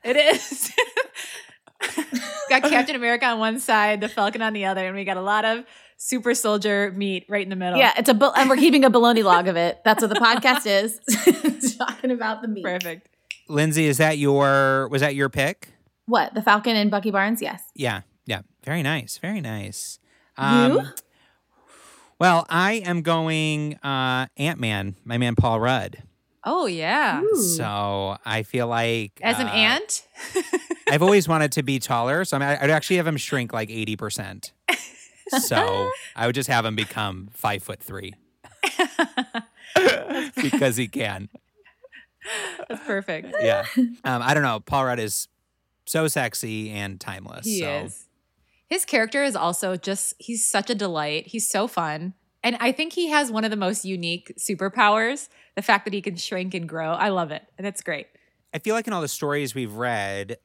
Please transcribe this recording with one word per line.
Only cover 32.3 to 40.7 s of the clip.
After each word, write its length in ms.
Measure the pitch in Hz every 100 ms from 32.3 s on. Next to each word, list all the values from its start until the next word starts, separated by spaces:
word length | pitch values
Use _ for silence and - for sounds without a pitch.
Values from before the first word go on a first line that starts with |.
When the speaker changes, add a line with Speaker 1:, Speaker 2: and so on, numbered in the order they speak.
| 139
Speaker 3:
I'm, 60 |
I'd 260 | 139 147 139
actually 280 | 156 - 185
have 80 | 165
him 80 | 147
shrink, 360 | - 139 120
like, 160 | 117 107
eighty 280 | 110 107 107
percent. 560 | 107 - 95 95 - _ - 349 - - - _ - 262
So 500 | - - - 98 - 523
Speaker 1:
<laughs> 100 | -
Speaker 3:
I 120 | - 117
would 100 | 127
just 120 | 127
have 160 | 120
him 120 | 113 110
become 540 | 107 - 104 95 98
five-foot-three. 840 | - 113 101 - 95 - 98 95 - _ _ - _ 392 -
Speaker 1:
<laughs> 160 | 339 - 320 - 254 233 - _ - - 381 - - 320 302 262
Speaker 3:
Because 360 | 269 294 135